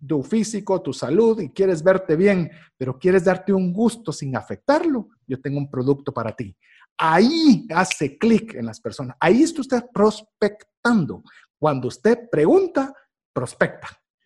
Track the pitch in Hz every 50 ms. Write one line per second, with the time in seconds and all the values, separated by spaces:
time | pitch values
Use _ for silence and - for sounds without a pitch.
0 | 143 135 160 143 127 - 220 226 208 - - 202 202 - 190 180 185 143 127 -
1 | - 117 156 208 233 226 220 220 175 127 - - 196 190 180 156 151 190 190 185
2 | 185 - 156 160 190 202 196 180 160 - - - - _ _ - 131 131 127 -
3 | - 180 185 196 170 190 185 180 185 - 196 190 185 180 175 208 240 220 - -
4 | - 160 147 - 147 135 127 107 - - 104 - _ - 285 320 339 330 269 233
5 | - - _ _ _ - 131 127 - 143 139 143 143 139 - 131 123 139 139 139
6 | - 139 120 120 110 110 - - - 95 - _ _ _ _ _ _ _ _ -
7 | 165 160 160 180 220 254 330 330 320 294 208 147 - - 160 170 185 - - -
8 | 156 131 - - - 233 226 202 226 - - - 113 113 110 - - 113 - -
9 | 135 123 - _ 147 170 202 247 320 - - 302 254 - 254 233 240 - - -
10 | 208 214 208 - - _ _ _ 214 202 208 - _ _ _ _ - 240 240 208
11 | 147 110 98 - - _ _ _ _ _ _ _ - 151 139 131 120 120 - -
12 | - 214 240 240 240 - - 156 151 190 320 392 392 339 - 285 269 269 - -
13 | _ _ _ _ _ _ - 131 123 - - - 180 - - - - - - _
14 | _ _ _ _ _